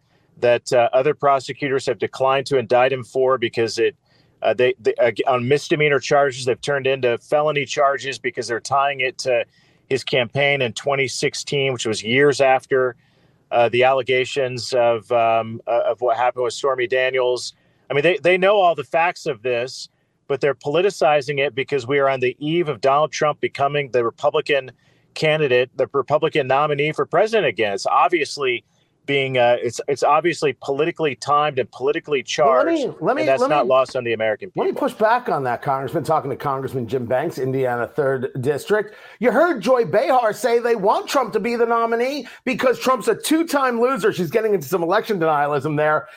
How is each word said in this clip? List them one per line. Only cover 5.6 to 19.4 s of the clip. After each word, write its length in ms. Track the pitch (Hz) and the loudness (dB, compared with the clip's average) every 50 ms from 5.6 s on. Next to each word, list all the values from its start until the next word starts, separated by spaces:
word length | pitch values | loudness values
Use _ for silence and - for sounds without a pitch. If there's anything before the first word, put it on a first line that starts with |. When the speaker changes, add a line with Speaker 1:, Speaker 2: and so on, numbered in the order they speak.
| - - 175 151 151 147 143 131 | 0 -2 0 0 2 2 2 0
Speaker 1:
charges, 460 | - - 147 143 143 139 123 131 127 | 0 2 2 2 2 2 -2 -4 -4
they've 140 | 127 113 - | -4 -4 -2
turned 260 | - 143 143 139 127 | -2 -4 -4 -2 0
into 320 | 135 135 135 123 120 117 110 | -2 -2 0 0 -2 -2 -2
felony 460 | - - 151 147 151 151 151 147 135 | -4 -2 0 0 0 0 -2 -2 -4
charges 540 | - - 147 143 139 139 131 117 139 131 113 | -4 -2 0 2 2 0 -2 -4 -8 -8 -6
because 280 | - 127 - 131 117 113 | -6 -6 -6 -6 -6 -4
they're 120 | 117 107 | -6 -6
tying 400 | - - 135 139 139 143 139 135 | -4 -2 0 0 0 0 -2 -2
it 180 | 131 127 127 - | -4 -4 -4 -4
to 260 | - 131 123 117 104 - _ _ _ _ _ _ _ - | -4 -2 0 0 -2 -4 _ _ _ _ _ _ _ -4
his 160 | 135 120 - | -4 -4 -2
campaign 600 | - - 131 120 104 - 135 143 143 143 139 131 | -2 -2 0 0 0 -2 0 0 0 0 0 -2
in 100 | 117 104 | -4 -6
twenty 340 | - - 139 139 139 135 123 | -6 -4 -2 -2 -2 -2 -4
sixteen, 640 | - - - 135 - - - - 147 143 135 135 | -4 -4 -4 -4 -4 -6 -8 -6 -4 -2 -2 -2
which 140 | 131 117 - | -2 -4 -4
was 180 | 120 107 90 98 | -4 -4 -4 -4
years 380 | 110 120 135 143 147 131 120 | 0 2 4 4 4 4 4
after, 540 | 139 131 131 131 - - 139 131 127 127 120 _ _ _ _ _ _ _ _ _ _ - | 4 4 4 2 0 0 0 0 0 0 -4 _ _ _ _ _ _ _ _ _ _ -2
uh, 180 | - 117 120 117 | 0 2 2 2
the 140 | 110 120 123 | 4 4 4
allegations 920 | 131 135 135 113 113 131 127 127 120 - 143 131 123 127 123 110 - 131 | 4 2 2 0 0 0 0 0 -2 -2 -2 -4 -4 -4 -8 -6 -2 0
of, 380 | 127 120 120 117 113 104 - | 2 4 4 2 0 -2 0
um, 500 | 120 117 113 113 113 113 113 113 113 117 - - | 0 2 4 4 2 2 0 -4 -8 -8 -4 -2
uh, 140 | 117 120 120 | -2 0 0
of 160 | 120 117 - | 0 -2 -2
what 160 | 123 120 113 113 | -2 -2 0 0
happened 260 | 123 123 - 123 127 | 0 0 0 -2 -4
with 100 | 117 - | -4 -4
Stormy 340 | - - 139 131 127 123 110 | -2 -2 -2 -2 -2 -2 -2
Daniels. 680 | 127 131 127 127 127 131 123 127 123 120 - - - _ _ _ _ _ _ - | 0 0 0 0 0 0 0 0 0 -2 -4 -10 -14 _ _ _ _ _ _ -4
I 40 | 135 | -2
mean, 80 | 143 | 0
they, 160 | 147 170 180 139 | 2 2 2 2
they 200 | 135 170 185 185 | 2 2 2 4
know 200 | 185 196 214 208 | 4 4 4 4
all 160 | 185 175 160 | 4 4 2
the 100 | 147 131 | 0 -4
facts 440 | - - 165 165 180 170 - - 165 | -4 -2 0 0 0 -2 -4 -6 -6
of 160 | 135 104 | -6 -4